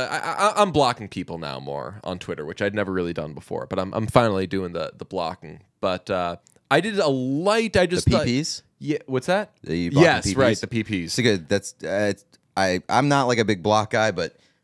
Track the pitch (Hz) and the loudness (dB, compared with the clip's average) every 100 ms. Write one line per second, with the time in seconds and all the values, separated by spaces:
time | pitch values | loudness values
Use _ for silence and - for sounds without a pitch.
0 | 131 156 - - 202 202 202 151 127 123 | 0 -4 -4 2 2 4 2 4 2 2
1 | 101 95 87 85 76 65 67 71 60 104 | -6 -8 -8 -8 -8 -8 -8 -8 -8 -10
2 | - 90 - 76 76 - 104 104 98 92 | -8 -8 -8 -8 -8 -2 -2 0 -2 0
3 | 87 82 78 71 - - - 92 95 104 | -2 -4 -8 -12 -10 -10 -4 -4 -2 -4
4 | 107 127 117 95 92 98 90 85 78 - | -2 0 0 -2 -4 -4 -6 -8 -8 -10
5 | - 92 82 85 80 80 _ _ 98 90 | -10 -6 -6 -8 -16 -20 _ _ -4 -4
6 | - 92 87 87 _ _ _ 147 202 202 | -4 -4 -4 -6 _ _ _ 0 2 0
7 | 156 131 127 139 190 226 226 196 180 180 | 0 0 -2 0 2 2 2 2 2 2
8 | - 170 139 123 160 - - _ 139 151 | 2 2 2 -2 -2 -8 -14 _ -6 -4
9 | - 127 - 190 208 _ - 85 85 139 | -2 -4 0 -2 -2 _ -4 -2 2 6
10 | 165 123 - 151 127 110 107 113 107 98 | 6 6 0 2 2 2 -2 -4 -2 -4
11 | 82 - 117 101 76 98 - - 78 98 | -2 2 2 2 0 -2 -2 -10 -4 0
12 | 104 92 _ _ _ - 95 92 - 113 | 0 -2 _ _ _ -2 0 0 2 2
13 | 143 143 123 117 110 98 101 107 104 113 | 4 4 4 2 2 2 4 2 2 2
14 | 110 87 82 - _ _ | 0 0 -6 -8 _ _